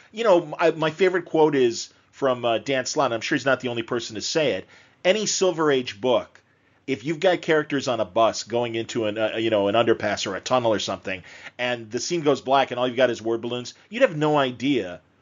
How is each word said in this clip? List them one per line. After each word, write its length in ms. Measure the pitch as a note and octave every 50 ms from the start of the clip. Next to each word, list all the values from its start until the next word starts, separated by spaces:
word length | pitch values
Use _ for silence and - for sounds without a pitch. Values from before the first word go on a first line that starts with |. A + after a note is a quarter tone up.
| - _
you 140 | - A3 A#3
know, 280 | A3 F3+ F3 E3+ D3+ D3+ -
I, 120 | F3 E3
my 200 | D#3+ D#3+ D#3 D#3
favorite 320 | D#3 - F#3+ F#3 F#3 F#3 E3+
quote 320 | - - D#3+ D3+ D#3 D3
is 380 | C3+ B2+ A#2 A2+ G#2 - - _ _ _ _
from, 320 | _ - C#3 C3 B2+ A#2+ A#2+
uh, 140 | A#2 A2+
Dan 280 | G#2+ G2+ C3+ C3+ C3 B2
Slott. 280 | - - D3+ C#3 B2 A2+
I'm 80 | A2+
sure 160 | - - D#3
he's 80 | C3+ A#2+
not 160 | - A2 -
the 80 | - B2
only 140 | A#2+ A#2 A2+
person 320 | - B2+ A#2+ A#2 - A2+
to 60 | G2+
say 320 | F#2+ - - D#3+ D3+ B2+ G2
it. 120 | F2+ - - - - _ _ _ _ -
Any 200 | F3+ G3 A3 G#3
Silver 460 | - - - F#3 F#3 E3+ D#3 D#3+ D3+
Age 300 | C#3 C3 B2 G#2+ G#2 G2+
book, 400 | G#2+ B2+ A#2+ G2+ E2+ - - _ _ _ _ _ _ _ _ _ _
if 160 | - C3+ A2+ A#2+
you've 160 | D3 E3 D3+
got 220 | F3+ F#3 F3 E3
characters 460 | - - D#3+ D3+ D3 D3+ D3 C3+ B2
on 120 | C3+ A#2+ A2+
a 60 | G#2+
bus 380 | F2+ F2+ A#2 A2+ G#2+ G2 - -
going 320 | G2+ A2+ A#2+ A#2+ A#2 A2+
into 300 | A2+ A#2 A#2 - C3 A2
an, 120 | G#2 G#2
uh, 200 | A2 A2 G#2 D#2
you 120 | A2+ A2+ A2+
know, 180 | A2 G#2 G2
an 80 | G2+ G#2
underpass 540 | A#2 A#2+ A#2 A2 - A2 G#2 G2+ - - G#2+
or 60 | F#2+
a 60 | F2+
tunnel 300 | - - B2+ B2+ A#2+ A2+ G#2+
or 60 | F#2+
something, 440 | - - F#2+ F2 - G2 F#2 F2+ - - - - - - -
and 320 | - B2 B2 B2 A#2+ A2+ G#2+
the 100 | A2+ A#2+
scene 220 | - - F3 E3+
goes 200 | D3 D3 C#3 -
black 300 | - B2+ C3+ C#3 C3 -
and 80 | B2+ A#2+
all 80 | B2+
you've 100 | C3 A#2+
got 120 | B2+ C3 A#2+
is 120 | A#2 G#2
word 200 | G#2+ A2+ A#2 A2+
balloons, 320 | A#2 A#2+ A#2+ B2 B2 - - - _ _
you'd 140 | G#3 A#3+ C4+
have 120 | A#3 E3
no 220 | D3+ D3+ D3+ D3+
idea 640 | D3 C3+ C3 B2 G#2+ B2 C#3+ C#3+ A2+ F#2+ F2+ F2 - _ _ _ _